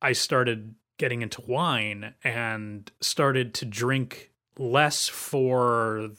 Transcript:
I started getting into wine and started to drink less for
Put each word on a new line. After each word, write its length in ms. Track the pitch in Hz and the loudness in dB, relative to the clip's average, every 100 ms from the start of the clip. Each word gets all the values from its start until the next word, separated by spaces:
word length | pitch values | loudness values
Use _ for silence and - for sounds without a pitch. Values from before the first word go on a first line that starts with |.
I 100 | 139 | 0
started 640 | 120 - 131 120 110 110 - _ - | 0 2 2 2 0 -6 -18 _ -4
getting 240 | 135 120 | -2 -2
into 200 | 113 - - | -6 -8 -4
wine 680 | 131 175 120 107 104 107 - | -2 0 0 -2 -6 -12 -6
and 680 | 127 117 113 110 104 104 101 - | -4 -2 -4 -4 -8 -10 -14 -6
started 540 | - - 139 131 117 | -4 2 2 2 -2
to 100 | - | -4
drink 600 | 117 101 123 135 120 - - _ _ - | -6 -2 0 0 -2 -8 -20 _ _ -8
less 500 | 123 131 147 - - | 2 4 4 2 -2
for 1000 | - - 143 127 127 120 117 113 110 110 | -4 -2 0 2 4 4 4 2 -2 -6